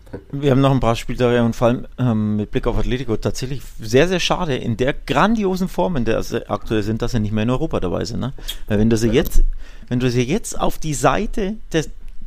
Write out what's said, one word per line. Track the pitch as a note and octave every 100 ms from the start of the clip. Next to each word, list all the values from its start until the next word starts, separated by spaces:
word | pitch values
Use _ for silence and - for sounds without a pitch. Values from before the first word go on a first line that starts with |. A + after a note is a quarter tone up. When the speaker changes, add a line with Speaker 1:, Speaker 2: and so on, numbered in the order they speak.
| - - -
Speaker 1:
Wir | C#3+ C#3+
haben | C3
noch | C#3
ein | C3+
paar | A#2
Spieltage | A#2 - A#2+ B2 A#2+
und | A#2
vor | - A#2
allem, | B2+ - -
ähm, | B2+ A2 G#2+
mit | G#2+ G#2
Blick | B2+ A#2+
auf | A2
Atletico | G#2+ B2+ A#2+ G#2+
tatsächlich | G#2+ - B2+ A2 - -
sehr, | A2 A#2+ F3
sehr | F3+
schade | - D#3 E3+
in | B2+ A#2 G#2+
der | B2+
grandiosen | D3+ - C3 F#3+ A3+ F#3+ F#3 F#3
Form, | - F#3
in | F3+
der | - G2
sie | F#2 A#2 -
aktuell | G#2 - A2
sind, | G2+ A2
dass | A#2
sie | A2+
nicht | G#2+
mehr | G#2+
in | A2+
Europa | B2+ D#3+ G2
dabei | F2+ F2+
sind, | F#2 F#2
ne? | A#2 - - - -
Weil | G#2+
wenn | A2+
du | A2+
sie | A2+
Speaker 2:
Ja. |
Speaker 1:
jetzt, | A#2+ D#3+ - - - - - -
wenn | B2
du | B2+
sie | A#2+
jetzt | B2 F#3 - -
auf | - -
die | D#3+
Seite | C#3 D3 E3+ G#3+ - F#3+ A3 -
der | E3 D3+ - - -